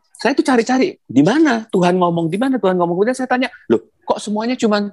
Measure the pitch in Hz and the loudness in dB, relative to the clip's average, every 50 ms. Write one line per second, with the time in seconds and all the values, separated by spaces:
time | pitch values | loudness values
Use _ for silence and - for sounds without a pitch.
0 | _ _ _ - - 220 277 - - - 262 247 220 - 254 262 254 156 - _ | _ _ _ -4 -2 -2 0 0 0 2 2 2 2 0 0 0 0 -2 -4 _
1 | _ - 110 127 147 180 233 311 330 302 233 226 220 - - 196 175 175 180 185 | _ -2 0 2 2 4 4 4 4 2 2 -2 -4 -4 -2 0 2 2 2 2
2 | 180 175 170 170 170 160 160 196 254 269 262 240 - 190 185 180 175 170 175 175 | 2 2 0 0 -2 -2 -2 -2 -2 -2 -2 0 0 0 0 0 0 0 0 -2
3 | 202 233 254 - 262 247 247 254 262 247 - - _ - 117 107 - _ _ _ | -2 -2 -2 -4 -4 -4 -2 -2 -4 -4 -8 -10 _ -2 -2 -2 -2 _ _ _
4 | - - - 220 - 220 208 208 220 240 254 247 - 220 208 208 208 202 | -4 -4 -4 -4 -4 -6 -6 -4 -4 -4 -4 -2 0 0 0 0 -2 -4